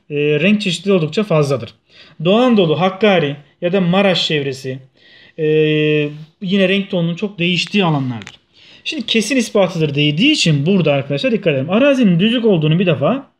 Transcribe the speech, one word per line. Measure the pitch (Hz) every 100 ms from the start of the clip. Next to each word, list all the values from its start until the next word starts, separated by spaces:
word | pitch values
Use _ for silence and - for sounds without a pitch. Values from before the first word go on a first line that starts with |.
| -
e, | 147
renk | 147 147 170 214
çeşitliliği | 196 160 196 196
oldukça | 151 180
fazladır. | 208 156 143 139 107 - _ _ - -
Doğu | 156 208
Anadolu, | 254 226 170 147
Hakkari | 185 190 214 185 147 143 - -
ya | 175
da | 196
Maraş | 175 185 202 170 -
çevresi, | 156 139 131 135 131 131 _ _ - - -
e, | 156 156 156 151 151 151 147 151 156 -
yine | 190 196 185
renk | 196 196
tonunun | 185 165
çok | 170 208 202
değiştiği | 170 175 - 202
alanlardır. | 180 151 131 117 98 - _ _ - -
Şimdi | - 320 220
kesin | 226 208 269
ispatıdır | 226 220 185 180 156
dediği | 139 147 147 269
için | 302 175 147 143
burada | 196 160
arkadaşlar | 139 135 143 262
dikkat | 226 170
edelim. | 139 147
Arazinin | 196 285 269 226 170
düzlük | 214 247
olduğunu | 226 185 151 160
bir | 190
defa | 127 143 262 - _